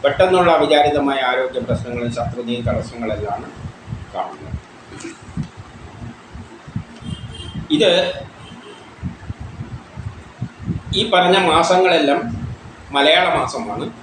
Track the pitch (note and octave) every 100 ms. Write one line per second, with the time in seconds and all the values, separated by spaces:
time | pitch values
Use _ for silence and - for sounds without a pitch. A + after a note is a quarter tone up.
0 | C#3+ C#3+ F#3 F#3 F3 D#3 D3+ D3+ D3 C#3+
1 | C#3 C3+ B2+ B2+ B2+ B2+ A#2+ A#2 A#2+ A#2+
2 | A#2+ A#2+ A#2 A#2+ A#2 A#2+ A#2 A2 - A#2+
3 | A2+ G#2 G#2 - - - - - - -
4 | - F#2+ - D2 D2+ - - - - -
5 | E4 - - - - - - - - -
6 | A#2+ - - - - - - - - -
7 | - - - - - - - D4+ G3+ F3
8 | F3+ - - - - - - - - -
9 | - - - - - - - - - -
10 | - - - - - - - - - -
11 | A3+ F3+ F3+ F#3+ F3+ D#3 E3 F#3 F#3+ E3+
12 | C#3+ C#3 A#2 - - - - - - C#3
13 | C#3+ E3+ F3+ - B2+ C3+ A2+ A2 - -